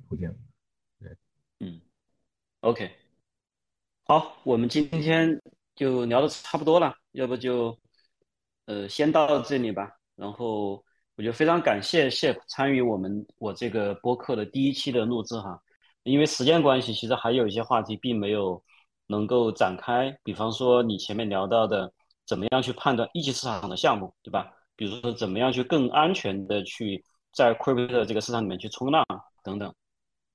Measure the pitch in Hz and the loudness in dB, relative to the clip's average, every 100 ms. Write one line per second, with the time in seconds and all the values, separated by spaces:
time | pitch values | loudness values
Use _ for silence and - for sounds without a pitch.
0 | - - 85 - - _ _ _ _ _ | -12 -8 -8 -10 -18 _ _ _ _ _
1 | 92 85 _ _ _ _ 95 82 _ _ | -20 -20 _ _ _ _ -14 -14 _ _
2 | _ _ _ _ _ _ 113 117 95 - | _ _ _ _ _ _ 0 0 -6 -12
3 | _ _ _ _ _ _ _ _ _ _ | _ _ _ _ _ _ _ _ _ _
4 | - 151 - - - 117 120 151 147 160 | 2 2 2 -6 0 0 2 0 0 0
5 | 151 165 165 151 - _ _ - 135 127 | 2 4 4 0 -6 _ _ -2 0 0
6 | 120 120 147 - - 143 151 170 151 - | 2 4 2 -2 -6 0 4 6 4 0
7 | _ 135 127 123 127 123 117 117 _ _ | _ -4 -4 -2 -2 0 0 -4 _ _
8 | _ _ _ _ _ _ - 104 98 - | _ _ _ _ _ _ -10 -8 -6 0
9 | 151 156 151 143 117 139 113 95 101 - | 2 2 2 2 0 -2 -2 -4 -8 -14
10 | _ - 101 101 117 107 101 98 _ _ | _ -14 -12 -8 -4 -4 -4 -8 _ _
11 | _ - 110 113 156 170 147 101 101 170 | _ -6 -6 2 4 6 4 0 2 2
12 | 135 - 147 - - - 139 131 120 98 | 2 2 0 -2 -6 -2 2 2 2 0
13 | 95 104 104 _ 107 95 120 110 101 98 | -4 -6 -10 _ -8 -6 -4 -2 -2 -2
14 | 117 123 - 117 107 135 139 135 147 120 | -2 -2 -2 -4 -2 0 0 0 -2 0
15 | 110 120 107 113 98 87 _ _ _ _ | 0 -2 -4 -8 -8 -14 _ _ _ _
16 | 127 139 151 - 131 165 143 131 120 107 | 0 2 2 2 4 6 6 4 0 -6
17 | 113 120 117 127 110 107 113 120 107 107 | -2 0 2 2 2 -2 0 0 0 -6
18 | 127 110 101 104 95 85 _ _ _ _ | -2 -2 0 0 -2 -4 _ _ _ _
19 | - 104 104 123 113 - 95 92 - 120 | -6 -2 2 2 2 2 0 0 -2 0
20 | 135 143 - 95 110 113 127 123 113 98 | 0 -6 -10 -4 -4 0 4 4 4 -2
21 | - 107 110 95 95 113 107 101 92 - | -6 -6 -2 -2 2 2 4 0 -4 -12
22 | _ _ - 95 107 131 127 - - 117 | _ _ -6 -4 0 0 0 -2 0 0
23 | 110 170 139 123 131 101 101 - 156 110 | -2 -4 -4 -4 -6 -6 -6 0 2 2
24 | 95 - - 101 - _ _ - 104 117 | -4 -14 -6 -6 -6 _ _ -8 -8 -4
25 | 120 110 104 98 127 123 123 160 123 143 | -6 -4 -4 0 0 0 0 0 2 2
26 | 160 190 101 98 98 104 92 - 107 95 | 2 0 -4 -6 -4 -4 -4 -8 -6 -6
27 | - _ _ - 120 113 - 123 123 123 | -10 _ _ 2 2 2 0 0 2 0
28 | 107 110 110 117 101 90 110 - 127 156 | 0 -2 -2 -4 -4 -6 -10 -6 0 2
29 | - 92 - _ 98 101 101 - _ _ | 0 -4 -12 _ -12 -8 -10 -12 _ _
30 | _ _ _ | _ _ _